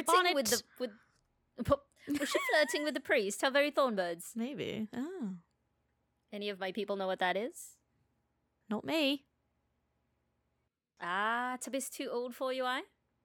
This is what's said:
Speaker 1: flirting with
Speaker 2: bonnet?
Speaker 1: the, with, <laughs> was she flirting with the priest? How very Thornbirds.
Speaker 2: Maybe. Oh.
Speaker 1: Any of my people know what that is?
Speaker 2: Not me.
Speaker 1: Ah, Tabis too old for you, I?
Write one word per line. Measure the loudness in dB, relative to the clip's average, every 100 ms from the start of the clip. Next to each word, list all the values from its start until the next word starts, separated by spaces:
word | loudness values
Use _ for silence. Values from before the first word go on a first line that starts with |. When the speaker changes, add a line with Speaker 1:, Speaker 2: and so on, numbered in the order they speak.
Speaker 1:
flirting | 6 6 6
with | 4 2
Speaker 2:
bonnet? | 0 -2 -8
Speaker 1:
the, | -8 -8 _ _ _ _ _ -4 0
with, | 0 0 _ -4
<laughs> | -2
was | 0
she | 0 4
flirting | 4 4 2
with | 0
the | -2
priest? | 0 2 2 0
How | 2
very | 4 4
Thornbirds. | 4 2 2 0 -2 -8
Speaker 2:
Maybe. | -6 -4 -4 -4 -4 -6
Oh. | -6 -6 -6 -6 -8 _ _ _ _ _ _ _ _ -14
Speaker 1:
Any | -8 -6
of | -4
my | -4
people | -4 -2 -2
know | 0
what | 2
that | 2 0
is? | -2 -8 -18 -20 _ _ _ _ _ _ _ _ -6
Speaker 2:
Not | -6
me. | -2 2 2 0 _ _ _ _ _ _ _ _ _ _ _ _ _ _ _ _ _ -10
Speaker 1:
Ah, | -2 0 2 0 -2 -4
Tabis | -4 -6 -6
too | -6 -4
old | -4 -4
for | -4 -4
you, | -2
I? | -2 -2 -6 _ _ _